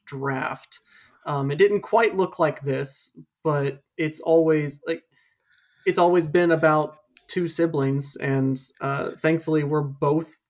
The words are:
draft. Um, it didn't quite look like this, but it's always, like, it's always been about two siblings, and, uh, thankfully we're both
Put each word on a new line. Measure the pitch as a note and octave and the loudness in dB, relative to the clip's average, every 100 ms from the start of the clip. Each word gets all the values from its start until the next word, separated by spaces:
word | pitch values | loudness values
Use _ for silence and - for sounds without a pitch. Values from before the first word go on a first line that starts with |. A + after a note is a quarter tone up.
| - | -16
draft. | C#3 C#3 C3 - - - - _ _ _ _ - | -8 -6 -4 -6 -10 -16 -20 _ _ _ _ -6
Um, | C#3+ C#3 | -4 -2
it | D3 | 4
didn't | G3+ G3+ | 4 4
quite | - A3+ A3+ F#3 | 0 2 2 2
look | F3+ - | -2 0
like | D#3 - | -2 -2
this, | C#3 C3+ C#3 - - - - _ | -4 -4 -6 -10 -20 -20 -20 _
but | D#3+ D3 C#3 C#3 _ - | -2 -2 -2 -6 _ -6
it's | D#3 D#3 | -6 -4
always, | - E3 D#3+ D#3 D3 - E3 | 2 4 6 2 0 -6 -8
like, | E3 _ _ _ _ _ _ _ _ F#3+ | -8 _ _ _ _ _ _ _ _ -2
it's | F#3 | 2
always | F3 F3+ D#3 | 4 4 2
been | F3 E3+ | 2 4
about | D#3+ D#3+ D3+ D3 - _ _ - | 4 4 2 0 -6 _ _ -10
two | F#3 E3+ | -4 -4
siblings, | E3 E3 D#3 C3+ C#3 C#3 - | 0 0 0 0 -2 -4 -6
and, | C#3 C3+ C3+ C3 - - | -2 0 0 -2 -6 -10
uh, | C#3 C#3 - - | -6 -4 -6 -2
thankfully | D#3+ E3 D#3+ D#3 | 0 0 0 0
we're | C#3+ D3+ | 0 -2
both | C#3+ C#3 C#3+ D#3 D#3+ - _ | -2 -2 0 0 -2 -10 _